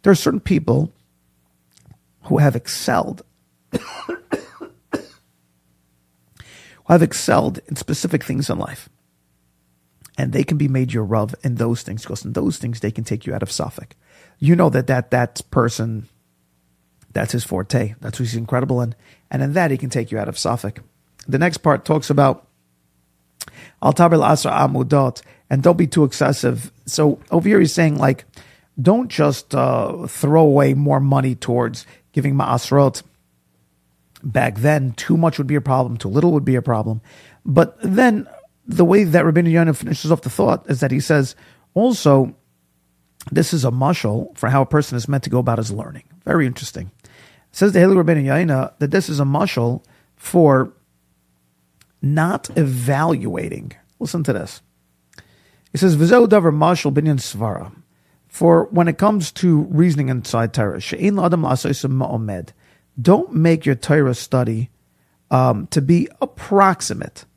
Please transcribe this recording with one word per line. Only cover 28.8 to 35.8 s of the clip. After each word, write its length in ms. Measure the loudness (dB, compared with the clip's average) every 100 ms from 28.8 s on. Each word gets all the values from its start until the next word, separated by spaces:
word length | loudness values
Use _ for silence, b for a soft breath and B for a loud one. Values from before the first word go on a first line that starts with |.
don't 280 | 2 2 0
just, 460 | 0 0 0 -4
uh, 520 | -2 0 0 -4 -8 -12
throw 360 | -4 2 4
away 300 | 6 4 2
more 260 | 2 0 0
money 360 | 2 0 0
towards 500 | -4 -4 -2 -2 -6 -18 b _
giving 240 | -4 0
Ma'asrot. 680 | 0 0 -2 2 2 2 0 _ _ _ _ _ _ _ _ _ _ _ _
Back 340 | -4 -2 -2 0
then, 360 | 0 2 -2
too 240 | -6 0 2
much 200 | 2 0
would 100 | -2
be 80 |
a 60 | -2
problem, 360 | 0 0